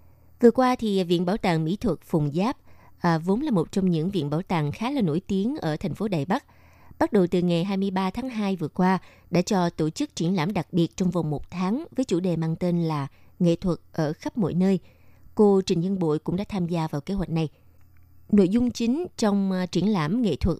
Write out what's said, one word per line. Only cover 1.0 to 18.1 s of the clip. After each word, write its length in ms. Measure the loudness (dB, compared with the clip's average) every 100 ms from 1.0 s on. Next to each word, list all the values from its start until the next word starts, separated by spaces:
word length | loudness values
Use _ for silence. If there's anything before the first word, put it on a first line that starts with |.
Viện 200 | 0 0
Bảo 120 | 0 0
tàng 280 | 0 0
Mỹ 120 | 0 -2
thuật 220 | -2 -4
Phùng 280 | -2 -2 0
Giáp, 240 | 0 -2 -4 -12 -20 -20 -4
à, 200 | 0 0
vốn 220 | 0 -2
là 100 | 0
một 220 | 0 0
trong 180 | 0 0
những 200 | 0 0
viện 200 | -2 -2
bảo 120 | -4
tàng 300 | -2 -2 -2
khá 180 | -4 -4
là 100 | -2
nổi 200 | 0 -2
tiếng 360 | -2 -2 -2 -4
ở 200 | -4 -4
thành 180 | -6
phố 140 | -6 -4
Đài 160 | -2
Bắc – 200 | -2 -4 -4 -20 -20 -20 -18 -4
bắt 140 | 0
đầu 140 | 2 2
từ 160 | 2
ngày 220 | 0 0
hai 120 | 0 -2
mươi 140 | -2
ba 200 | -2 -2
tháng 180 | -4 -6
hai 280 | -4 -2 -2
vừa 120 | -4
qua, 300 | 0 2 2 -4 -20 -2
đã 120 | 0
cho 280 | 2 0 0
tổ 200 | 0 -2
chức 260 | -2 -6 -2
triển 200 | -2 0
lãm 160 | -2
đặc 200 | -2 -2
biệt 240 | 0 0 0
trong 140 | -2
vòng 200 | 0 -2
một 200 | -6 -8
tháng 340 | -4 -2 -2 -4 -4
với 80 |
chủ 160 | -2 0
đề 160 | 0 0
mang 200 | -2 -2
tên 260 | 0 0
là 240 | 0 -2 -6 -10 -18 0
Nghệ 180 | 2 2
thuật 220 | 0 -4 -6
ở 200 | -4 -2
khắp 260 | -4 -6 -2
mọi 160 | -2
nơi. 240 | 2 2 0 -4 -20 -20 -20 -6
Cô 260 | 2 4 4
Trình 200 | 2 0
Nhân 180 | 0 -2
Bội 200 | 0 -2
cũng 180 | -2 -4
đã 80 | -4
tham 200 | -4 -2
gia 200 | -2 -4
vào 120 | -6
kế 140 | -6
hoạch 160 | -6 -2
này. 180 | -2 -4 -6 -20 -20 -20 -20 -20